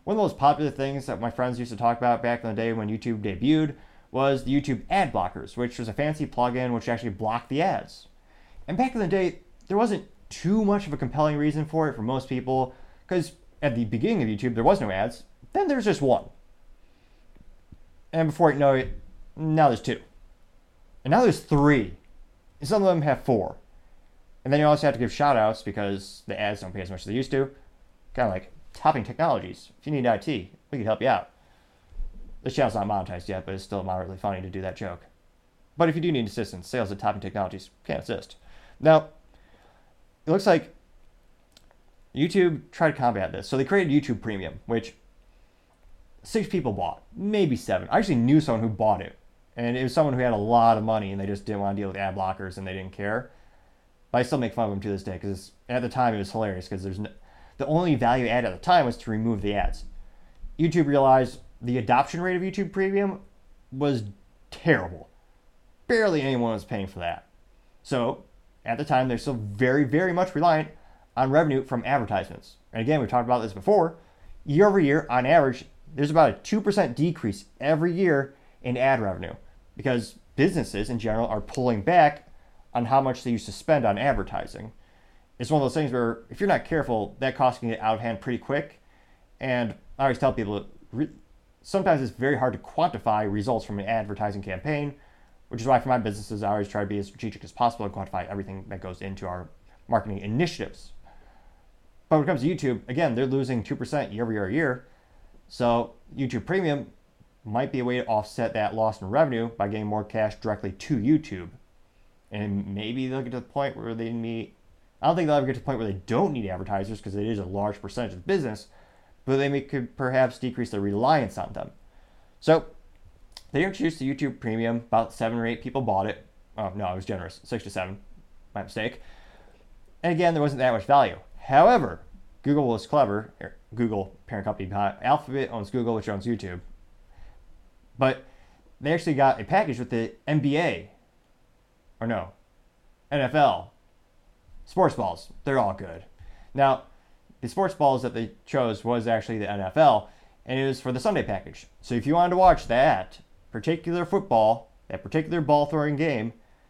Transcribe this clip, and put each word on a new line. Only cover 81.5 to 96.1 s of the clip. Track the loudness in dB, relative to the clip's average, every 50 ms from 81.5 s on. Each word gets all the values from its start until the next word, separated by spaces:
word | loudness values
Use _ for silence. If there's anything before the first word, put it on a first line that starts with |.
| -4 -2 0 0 0 0
back | 2 4 6 8 6 6 4 0 -14 -20 -20 -20 -20 -20 -20 -20 -12 -6 -4
on | -4 0
how | 2 2 4
much | 4 2 -2 -4 -2
they | -2
used | -2 -2 -4
to | -8
spend | -14 -4 0 2 2 4 4
on | 2 2
advertising. | 2 2 0 0 0 -2 -4 -6 -8 -8 -8 -12 -14 -14 -16 -18 -20 -20 _ _ _ _ -20 -20 -20 _ _ _ -8
It's | -2 2
one | 2 2
of | 2
those | 2 0
things | 0 -2 0
where | 0 0 0 0 -2 -4 -10 -12
if | -6 -2
you're | 0
not | 2 2 0 0
careful, | 0 -2 -2 0 0 -2 -2 -4 -6 -6 -4
that | -4 -4 0
cost | 2 2 2 0 0
can | -4
get | -4 -4 -2
out | 0 -2 -2
of | 0
hand | -2 -4 -6 -6
pretty | -6 -6 -6
quick. | -4 -4 -2 -2 -2 -4 -6 -12 _ _ _ _ _ _ _ _ _ _ _ _ -8
And | -4 -2 0 0 -2 -4 -6 -10 -16 -12 -4
I | 0 0
always | 0 0 2
tell | 0 0
people, | 0 0 -2 -4 -4 -6 -8 -10 -18 -20 -18 -8
re-, | -4 -4 -4 -4 -6 -14 -20 -20 -20 _ _ _ _ _
sometimes | -10 -4 -2 0 2 4 2 2
it's | 2 -4
very | -4 -2 0 0 0
hard | 2 0 -2 -2
to | -4
quantify | -12 -8 -2 0 0 0 0 -2 -2 0 0 2 0 0
results | -2 -2 -2 -2 -2 -2 -4
from | -6 -8 -6
an | -4
advertising | -2 -2 -4 -4 -6 -6 -4 -4 -4 -4 -6
campaign, | -8 -8 -8 -6 -4 -4 -4 -2 -4 -6 -8 -12 -20 -20 _ _ _ _ _ -20 _ -12
which | -10 -4
is | 0
why | 2 2 2
for | 4 2
my | 0
businesses, | 0 0 -2